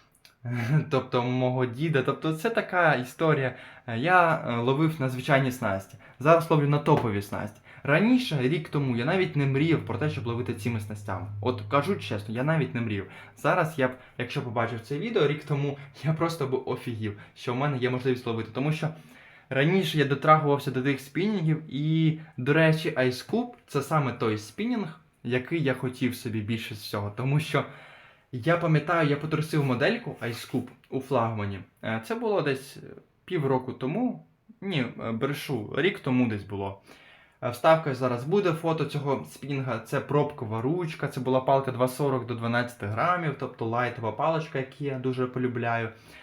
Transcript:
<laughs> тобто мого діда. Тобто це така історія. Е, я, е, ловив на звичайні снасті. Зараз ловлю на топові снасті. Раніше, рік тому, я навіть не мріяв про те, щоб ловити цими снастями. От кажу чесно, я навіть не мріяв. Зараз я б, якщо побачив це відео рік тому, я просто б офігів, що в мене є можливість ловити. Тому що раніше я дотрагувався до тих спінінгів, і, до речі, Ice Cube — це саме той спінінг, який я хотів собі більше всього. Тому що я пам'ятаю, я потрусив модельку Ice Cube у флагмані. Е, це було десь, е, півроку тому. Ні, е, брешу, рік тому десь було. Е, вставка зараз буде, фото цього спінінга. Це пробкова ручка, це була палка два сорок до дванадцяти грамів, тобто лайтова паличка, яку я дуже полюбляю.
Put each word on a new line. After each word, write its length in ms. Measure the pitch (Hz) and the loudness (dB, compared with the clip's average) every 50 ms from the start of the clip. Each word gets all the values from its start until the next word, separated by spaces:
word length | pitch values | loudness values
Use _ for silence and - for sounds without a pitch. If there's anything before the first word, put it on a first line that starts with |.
| _ _ _ _ - _ _ _ - | _ _ _ _ -20 _ _ _ -8
<laughs> 460 | 120 120 120 117 117 147 156 - - | -6 -4 -4 0 2 2 2 2 2
тобто 340 | 139 131 127 - - 127 120 | 0 0 0 0 0 0 0
мого 420 | 127 127 127 127 127 127 127 127 | 0 2 2 2 2 2 2 0
діда. 360 | 123 113 127 160 170 160 - | 0 0 -2 0 2 2 2
Тобто 320 | 127 - 131 - - 160 156 | 2 2 0 0 -2 -2 -2
це 160 | 156 - 226 | -2 -2 -2
така 440 | 233 214 190 - 185 180 170 156 143 | 0 -2 -2 0 2 4 4 4 4
історія. 600 | 123 123 - - - 165 160 151 143 135 123 - - - - - - - | 2 0 -4 -4 0 2 4 4 4 2 -2 -4 -6 -14 -20 -20 -14 -8
Е, 100 | - 113 | -6 -2
я, 480 | 113 135 175 185 180 170 165 147 - - | 0 2 6 6 6 6 6 4 0 -2
е, 80 | 117 120 | -2 -2
ловив 460 | 117 120 127 135 143 160 156 156 - | 0 2 2 4 4 2 2 2 0
на 80 | 135 131 | -2 -2
звичайні 420 | 123 127 127 - 143 135 135 131 | -2 -4 2 4 4 4 4 2
снасті. 460 | 123 - 120 104 95 95 - - - - - - - - | 0 -2 -2 -2 -2 -2 -4 -10 -18 -20 -20 -20 -12 0
Зараз 320 | 127 151 170 165 160 - | 6 6 6 6 6 4
ловлю 180 | 160 151 143 143 | 4 4 4 4
на 100 | 147 143 | 2 2
топові 420 | 147 165 147 - - 113 101 101 | 4 4 4 6 4 2 0 -2
снасті. 400 | 98 - 98 95 101 104 - - _ - - - - | -4 -4 -6 -6 -6 -8 -10 -16 _ -20 -18 -6 0
Раніше, 540 | 139 143 170 202 240 254 247 - - 160 135 | 2 4 4 6 6 6 4 4 2 0 2
рік 280 | 123 127 165 185 - - | 2 2 2 0 -2 -2
тому, 260 | - 147 139 131 120 | -2 0 2 2 2
я 100 | 117 120 | 2 2
навіть 300 | 151 185 190 185 160 151 | 2 2 2 2 2 2
не 100 | 143 139 | 0 2
мріяв 400 | 135 135 135 156 165 156 120 - | 2 2 2 4 4 2 2 0
про 120 | - 110 | -2 -4
те, 120 | - 151 151 | -2 -2 -2
щоб 180 | 151 143 107 | -2 -2 -4
ловити 260 | 120 117 117 123 127 117 | -4 -4 -2 -4 -4 -6
цими 260 | - 101 120 117 110 | -4 -2 -2 -2 -2
снастями. 480 | 104 107 107 101 - - 95 92 - - - - | -4 -8 -10 -10 -8 -8 -6 -6 -6 -8 -8 -4
От 200 | - 123 123 - - - | -2 -2 -2 -4 -2 0
кажу 260 | 139 143 143 185 202 | 0 2 2 2 -2
чесно, 400 | 196 - - 117 101 107 - 110 | -4 -4 -6 -6 -6 -6 -6 -4
я 80 | 120 131 | -2 0
навіть 320 | 151 165 156 127 123 - | 0 0 0 0 -2 -4
не 60 | 117 | -4
мріяв. 240 | 117 110 104 98 92 - - - - - - | -4 -2 -4 -4 -6 -8 -14 -18 -20 -20 -12
Зараз 360 | - - 147 175 180 165 160 - | -2 0 0 2 2 0 0 0
я 100 | 135 127 | 0 0
б, 40 | 123 - - - - - | 0 0 -6 -14 -14 -10
якщо 240 | - 123 - - 143 | -8 -8 -4 -4 -6
побачив 380 | 117 123 107 120 117 110 123 113 | -6 -2 -2 -2 -2 -2 -4 -8
це 160 | - - 143 | -6 -6 -6
відео 300 | 147 202 240 226 202 151 | -6 -4 -2 2 2 2
рік 160 | 139 147 156 - | 2 2 -2 -2
тому, 340 | - 147 139 143 143 135 - - - - - - | -2 -2 0 0 -2 -4 -6 -10 -16 -14 -4 -2
я 100 | 151 160 | -2 0
просто 340 | 160 165 170 165 - 139 | 0 0 -2 0 -2 -2
б 160 | 123 127 127 - | 0 -2 -2 -2
офігів, 540 | - 127 123 - 123 117 104 110 104 104 - - - - | -4 -6 -4 -6 -6 -6 -4 -4 -6 -6 -8 -14 -20 -20
що 180 | - - 135 120 | -8 -4 -2 -2
в 40 | |
мене 200 | 127 143 147 139 | 0 0 0 0
є 120 | 123 123 123 | 0 0 0
можливість 380 | 127 123 120 135 127 123 - | 0 0 0 0 0 0 -2
ловити. 220 | 117 117 113 107 - - | -2 -4 -2 -4 -4 -4
Тому 180 | 143 135 156 | -2 0 0
що 160 | 156 - 160 156 - - - - - - - - - - - - | 0 0 -2 -4 -4 -8 -14 -20 -20 -20 -20 -20 -20 -20 -12 -2
раніше 480 | 123 131 143 160 185 190 180 156 - | 2 4 4 6 4 4 2 2 2
я 80 | 151 139 | 2 2
дотрагувався 640 | 135 139 131 - 156 156 151 151 143 143 135 - 139 | 2 2 2 6 6 6 6 6 4 2 2 0 -2
до 100 | 123 131 | -2 0
тих 180 | 127 139 139 135 | 0 0 0 -2
спінінгів, 640 | - - - 151 185 214 214 185 160 156 156 156 156 - | -6 -6 -4 -2 0 0 0 2 2 0 0 0 -2 -6
і, 500 | - 143 151 156 160 160 160 156 156 156 - - - | -6 -2 0 2 2 4 4 4 2 0 -4 -12 -10
до 160 | - 123 135 147 | -2 0 2 4
речі, 380 | 160 160 160 160 160 160 156 - | 6 6 6 4 4 0 -2 0
Ice 340 | 127 127 127 127 - - - | 2 2 2 2 -2 -4 -2
Cube — 220 | - 226 254 247 - - _ | 0 0 0 -2 -8 -16 _
це 140 | - - 143 | -4 -2 -2
саме 320 | 131 - 160 156 139 123 107 | 0 2 2 2 2 0 0
той 240 | - 131 110 107 | 0 0 0 0
спінінг, 640 | 104 - - - - 208 240 254 226 185 156 - - _ _ _ _ - | -2 -4 -8 -6 -4 -2 0 0 -2 -2 -4 -8 -14 _ _ _ _ -4
який 400 | 120 120 127 127 - 165 170 151 | -2 0 0 0 0 -2 0 2
я 100 | 135 123 | 0 0
хотів 420 | 127 - 127 123 - 127 120 - | 0 -2 -4 -2 0 0 0 0
собі 260 | - - 120 107 110 | -2 -6 -4 -4 -4
більше 320 | 101 104 117 110 - - 107 | -2 -2 -2 -4 -4 -8 -10
всього. 400 | 104 - - - 104 101 101 101 | -12 -10 -6 -6 -4 -4 -4 -4
Тому 240 | - 123 135 143 151 | -2 0 2 2 2
що 240 | 151 - - 139 127 - - - - - - - - - - _ _ _ | 2 0 0 -2 -2 -2 -8 -18 -20 -20 -20 -20 -20 -20 -20 _ _ _
я 260 | - 123 113 160 170 | -10 -2 0 2 2
пам'ятаю, 520 | 170 170 160 156 147 147 180 175 165 156 143 | 2 4 4 4 4 2 2 2 2 2 2
я 60 | 143 | 2
потрусив 500 | 143 - 156 156 151 151 - - 151 135 | 0 -2 -2 -2 -2 -2 0 0 0 2
модельку 500 | 131 123 113 143 180 226 240 - 151 - - | 2 2 2 2 2 0 0 -4 -10 -10 -8
Ice 300 | 113 117 113 - - - - | -8 -8 -8 -8 -8 -4 -4
Cube 140 | 127 - - - - _ _ | -4 -4 -6 -12 -20 _ _
у 100 | - 131 | -6 -6
флагмані. 600 | 131 - 143 120 113 113 113 107 104 101 101 92 92 - _ _ - | -2 0 0 2 2 0 -2 -2 -4 -4 -6 -8 -10 -16 _ _ -6
Е, 180 | 107 110 113 - | -4 -4 -4 -4
це 100 | - 226 | -6 -6
було 260 | 233 247 214 202 180 | -2 -2 0 0 2
десь, 360 | 151 143 135 135 - - - | 2 0 -2 -2 -6 -12 -18
е, 40 | - - - - - - _ _ _ _ | -18 -18 -18 -18 -20 -20 _ _ _ _
півроку 480 | - 185 170 139 131 131 127 127 127 - | -4 -2 0 2 2 0 0 -2 -4 -6
тому. 520 | - 131 131 165 214 254 240 165 - - _ _ _ _ - - _ | -4 -4 -2 0 0 -2 -2 -2 -6 -12 _ _ _ _ -20 -16 _
Ні, 240 | 190 196 185 147 120 - - - - | -6 -2 -2 -2 -2 -2 -6 -8 -6
е, 80 | 113 | -6
брешу, 600 | 117 110 131 139 143 - - - 139 113 104 - - | -2 -2 -2 -2 -2 -4 -6 -6 -6 -6 -6 -4 -2
рік 220 | - 156 196 196 - | 0 0 0 0 -2
тому 280 | - 143 127 127 123 | -2 0 2 2 2
десь 160 | 113 110 101 98 | 2 0 -4 -6
було. 380 | - 101 98 98 98 98 - _ - - - - - - - _ _ _ _ - | -6 -6 -6 -4 -6 -8 -10 _ -20 -20 -20 -20 -20 -20 -20 _ _ _ _ -6
Е, 60 | 123 | -6
вставка 460 | 113 - - 160 160 160 160 147 127 | -4 2 6 6 6 6 4 0 -2
зараз 280 | 120 131 123 123 120 127 | 0 0 0 0 -2 -2
буде, 280 | 151 190 208 196 175 | 0 2 2 2 2
фото 340 | 156 160 - 165 160 156 143 | 0 0 0 -2 0 0 -2
цього 400 | 147 - 147 147 143 135 127 - - | -2 -4 -4 -2 -2 -2 -2 -4 -8
спінінга. 480 | - - - 139 143 139 131 127 117 113 | -14 -12 -8 -6 -4 -4 -4 -4 -6 -6
Це 200 | - - 143 135 | -4 -4 -4 -4
пробкова 640 | - - 135 147 143 - - - 123 107 110 113 | -2 0 0 2 2 0 -4 -8 -8 -6 -4 -2
ручка, 460 | 117 135 170 180 175 156 - - 151 | -2 -2 -2 -2 -4 -6 -6 -6 -6
це 120 | - - 131 | -6 -6 -4
була 220 | 123 131 127 131 | -2 0 2 2
палка 300 | 127 139 139 135 135 131 | 4 4 2 2 2 0
два 160 | 120 117 127 | 0 0 0
сорок 380 | 127 127 - 147 139 131 127 117 | 0 0 0 0 0 0 -2 -2
до 100 | 113 123 | -4 -6
дванадцяти 500 | 113 113 117 117 120 123 123 - - 107 | -4 -2 0 0 0 -2 -2 -6 -8 -6
грамів, 500 | 101 107 110 147 175 180 175 170 151 - - | -4 -2 0 0 2 0 0 -2 -4 -4 -4
тобто 260 | 139 - - - 117 | -6 -8 -6 -6 -4
лайтова 460 | 113 113 120 123 120 - - 110 110 | -2 0 0 0 -2 -4 -4 -4 -4
паличка, 480 | 107 - 143 160 165 156 156 - - 139 | -2 0 0 0 0 -2 -4 -4 -6 -6
яку 160 | 131 131 - - | -6 -6 -8 -8
я 200 | 147 143 135 127 | -6 -4 -4 -2
дуже 280 | 123 131 127 127 127 | -2 -2 -2 0 -2
полюбляю. 640 | 123 127 131 127 123 117 120 117 117 117 117 113 110 - - - - - - | -2 -2 -2 -2 -2 -2 -2 -2 0 0 0 -2 -4 -8 -12 -20 -20 -20 -20